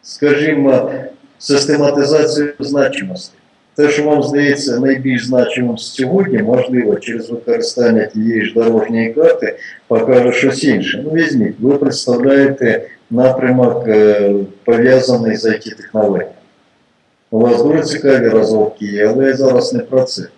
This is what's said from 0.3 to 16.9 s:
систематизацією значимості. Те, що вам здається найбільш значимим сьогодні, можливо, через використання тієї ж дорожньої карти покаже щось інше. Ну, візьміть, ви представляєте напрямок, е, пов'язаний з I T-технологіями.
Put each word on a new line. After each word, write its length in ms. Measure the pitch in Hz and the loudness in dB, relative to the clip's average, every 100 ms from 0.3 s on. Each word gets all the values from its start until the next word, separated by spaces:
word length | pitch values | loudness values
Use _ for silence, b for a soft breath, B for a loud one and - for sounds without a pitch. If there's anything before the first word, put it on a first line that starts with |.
| 143 156 143 135 123 - - - - _ _ | 2 0 0 2 2 0 -8 -12 -18 _ _
систематизацією 1120 | - 143 143 147 143 143 139 156 156 151 147 - | -2 0 0 0 2 0 2 2 0 -2 -4 -6
значимості. 760 | 139 139 127 - 98 90 - _ _ _ _ - | -4 -2 -2 -4 -10 -12 -16 _ _ _ _ 0
Те, 120 | 147 | 0
що 140 | 147 | 2
вам 180 | 147 147 | 0 0
здається 580 | 135 143 143 135 139 120 | 0 0 0 -2 -2 -2
найбільш 460 | 135 127 135 123 120 | 0 0 -2 -4 0
значимим 520 | 127 120 127 123 110 | 0 0 -2 -4 -6
сьогодні, 600 | - - 127 190 185 120 | -10 -6 -2 0 0 -2
можливо, 560 | 107 123 127 123 107 | 0 0 0 -2 0
через 360 | 101 117 113 110 | -2 -6 -10 -10
використання 760 | 117 - 117 - - 120 110 | -10 -4 -4 -4 -2 2 2
тієї 400 | 104 107 113 113 | -2 -4 -2 -2
ж 100 | 98 | -2
дорожньої 580 | 113 113 113 - 113 113 | 0 0 0 -2 -2 -2
карти 440 | 135 165 170 - B B B _ | 2 2 2 -4 B B B _
покаже 440 | 113 117 123 123 | 0 4 4 4
щось 320 | - 139 - | 2 0 0
інше. 380 | 151 104 - - | 0 0 -2 -6
Ну, 60 | 147 | -2
візьміть, 500 | 165 151 131 98 - | -2 0 0 -2 0
ви 180 | 120 143 | 0 2
представляєте 1080 | 139 - - 120 135 139 135 - 117 92 B B _ | 0 -2 -2 0 2 4 2 0 -2 -2 B B _
напрямок, 720 | 117 127 127 127 127 120 - 110 | 0 2 2 0 2 2 0 2
е, 460 | 107 107 104 101 101 98 - | 4 4 4 2 0 -4 -6
пов'язаний 720 | - 113 127 131 127 120 113 107 | 0 2 4 4 2 0 0 -2
з 100 | 113 | -2
I 220 | 107 110 | -2 -6
T-технологіями. 640 | - - 110 104 90 - - _ _ _ _ _ | -18 -6 -2 0 0 -6 -14 _ _ _ _ _